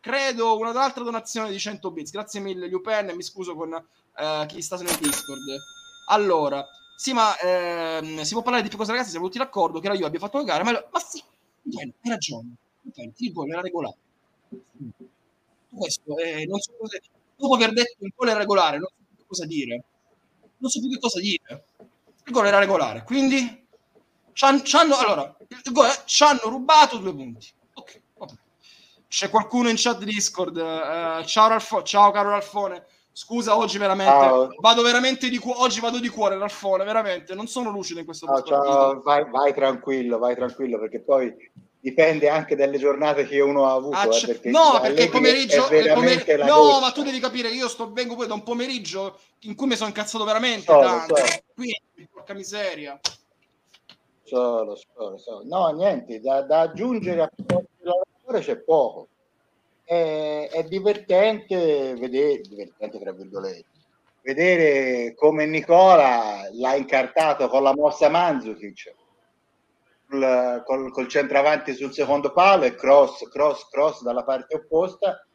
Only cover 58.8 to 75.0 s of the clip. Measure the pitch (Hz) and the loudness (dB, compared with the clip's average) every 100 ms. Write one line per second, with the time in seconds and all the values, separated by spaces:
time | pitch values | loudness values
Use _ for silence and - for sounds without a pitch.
58.8 | 135 - - _ _ _ _ _ _ _ | 2 -4 -20 _ _ _ _ _ _ _
59.8 | _ 170 160 156 151 151 151 160 160 190 | _ -2 0 -2 -6 -6 -6 -8 -6 -2
60.8 | 196 202 - 185 214 214 - 185 165 147 | -2 -2 0 2 4 0 -4 0 2 2
61.8 | 135 123 127 127 147 135 98 101 95 _ | -2 -6 -6 0 0 0 -6 -16 -16 _
62.8 | 107 107 98 92 95 95 95 87 - _ | -12 -12 -14 -14 -14 -12 -10 -12 -20 _
63.8 | _ _ _ _ 131 135 175 180 156 139 | _ _ _ _ -10 -2 2 4 4 2
64.8 | 131 123 120 - 151 156 151 156 147 170 | 0 -2 -6 2 2 2 -2 -2 4 6
65.8 | 190 175 135 120 110 101 98 110 127 139 | 8 8 6 4 -2 -6 -10 -4 -2 -2
66.8 | 135 135 127 - 160 139 127 131 139 143 | 0 0 0 2 2 2 2 2 2 4
67.8 | 147 139 151 165 175 139 110 104 101 98 | 0 4 2 4 2 0 -6 -12 -14 -18
68.8 | - _ _ _ _ _ _ _ _ _ | -20 _ _ _ _ _ _ _ _ _
69.8 | _ _ _ 139 131 127 123 123 - 131 | _ _ _ -2 2 2 0 -4 -4 -6
70.8 | 131 127 123 151 135 139 143 151 - - | -4 -8 -2 -2 0 2 2 0 -4 -8
71.8 | 139 - 135 143 143 175 185 190 131 - | -8 -4 -2 0 0 4 6 6 4 0
72.8 | 131 143 131 - 113 - 147 139 - 135 | 6 6 6 2 -12 0 0 0 -6 0
73.8 | 156 151 120 123 120 131 127 156 - 160 | 0 0 -4 -4 -2 -4 -4 -10 -2 -2
74.8 | 185 185 | -2 -2